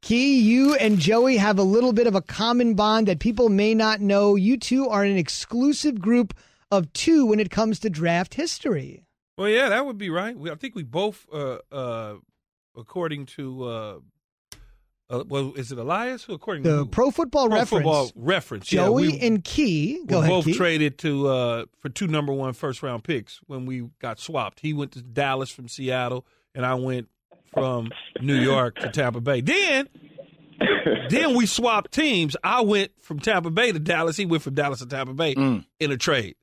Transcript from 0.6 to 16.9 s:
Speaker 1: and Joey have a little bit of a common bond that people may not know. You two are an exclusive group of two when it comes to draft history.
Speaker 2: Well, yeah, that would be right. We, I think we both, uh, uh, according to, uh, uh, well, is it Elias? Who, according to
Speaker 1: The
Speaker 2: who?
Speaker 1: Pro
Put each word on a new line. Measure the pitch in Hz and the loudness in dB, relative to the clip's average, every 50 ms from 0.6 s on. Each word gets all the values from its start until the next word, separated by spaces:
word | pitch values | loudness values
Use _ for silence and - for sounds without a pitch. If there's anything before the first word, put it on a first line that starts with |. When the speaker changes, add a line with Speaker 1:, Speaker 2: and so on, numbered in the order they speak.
| 269 277 302 | 6 4 4
Speaker 1:
and | 269 240 220 208 196 | 4 4 4 4 4
Joey | 147 160 214 233 240 262 262 220 | 4 4 4 4 6 4 4 4
have | 196 208 208 190 | 4 2 4 4
a | 202 | 4
little | 190 196 226 247 254 233 | 4 4 4 4 4 4
bit | 208 240 233 | 4 2 4
of | 196 | 2
a | 190 | 0
common | 165 - - - 208 233 240 247 247 233 220 | -2 -4 -6 -4 -2 0 2 2 2 2 2
bond | 185 208 214 214 226 220 202 | 2 2 2 4 4 4 2
that | 180 151 | 0 0
people | - 226 233 208 247 226 | 0 -2 2 4 4 4
may | 202 190 208 214 226 | 4 4 4 4 4
not | 220 220 214 214 208 | 4 2 2 2 0
know. | 202 196 196 202 202 208 202 | 2 2 4 4 6 6 4
You | 202 185 208 262 254 | 4 4 2 2 0
two | - - 247 262 269 254 | 0 0 0 2 2 2
are | 214 202 202 | 2 2 2
an | 202 202 190 | 2 2 0
exclusive | 170 - - - - - - 240 254 285 294 - - 302 262 214 | 0 -2 -4 -10 -8 -6 -2 0 2 2 2 2 0 -2 -2 -2
group | 170 202 233 240 247 190 - - _ _ _ _ _ _ | 0 2 2 2 2 0 -4 -16 _ _ _ _ _ _
of | - 196 180 147 _ | 0 0 0 0 _
two | - - - 330 311 277 226 | -4 2 4 4 6 6 4
when | 214 214 | 4 2
it | 214 180 | 0 0
comes | - 196 220 220 220 - | 0 0 0 0 0 -2
to | - 220 | -2 -4
draft | 175 151 165 170 170 170 185 - - | -4 -2 0 0 2 0 0 -2 -4
history. | - 302 339 - - - 294 208 151 131 139 - - _ _ _ _ _ _ _ - | -6 -4 -4 -4 -6 -2 -2 -2 -2 -4 -10 -16 -20 _ _ _ _ _ _ _ -4
Speaker 2:
Well, | 190 208 | -2 0
yeah, | 214 233 269 254 | 2 2 2 2
that | 202 226 277 | 2 0 -2
would | 285 247 202 | -4 -6 -8
be | 208 190 | -6 -4
right. | 160 170 190 220 247 | -4 -4 -4 -6 -8
We, | 214 143 170 | -10 -10 -12
I | 156 | -12
think | 156 - 262 - | -10 -12 -12 -10
we | 214 | -10
both, | 160 123 113 160 196 214 208 - _ _ | -12 -8 -4 -4 -4 -4 -4 -8 _ _
uh, | - 156 143 135 127 - - _ | -10 -8 -6 -6 -8 -8 -12 _
uh, | - 139 131 123 117 113 110 107 104 95 _ _ _ _ _ _ _ _ _ _ _ | -10 -8 -8 -6 -6 -8 -8 -10 -14 -16 _ _ _ _ _ _ _ _ _ _ _
according | - 113 _ - 180 175 165 156 143 139 | -20 -20 _ -8 -6 -6 -6 -6 -8 -12
to, | 127 - - 143 131 131 131 127 | -16 -14 -12 -12 -12 -10 -10 -10
uh, | 123 117 113 110 107 98 80 65 _ _ _ _ _ _ _ _ _ - - - - - _ _ _ _ _ _ _ | -8 -8 -8 -10 -12 -14 -16 -20 _ _ _ _ _ _ _ _ _ -20 -20 -20 -20 -20 _ _ _ _ _ _ _
uh, | 127 123 - - | -8 -8 -8 -6
well, | 135 139 139 135 139 | -6 -6 -6 -6 -8
is | 139 131 113 | -10 -12 -12
it | 135 120 | -10 -10
Elias? | 117 135 165 196 233 247 262 233 - | -6 -4 -4 -4 -4 -6 -8 -10 -12
Who, | - 214 | -14 -14
according | 156 - - 202 156 135 | -12 -8 -8 -8 -4 -2
to | 165 | 0
Speaker 1:
The | 151 147 | 0 0
Speaker 2:
who? | 147 | -2
Speaker 1:
Pro | 113 | -2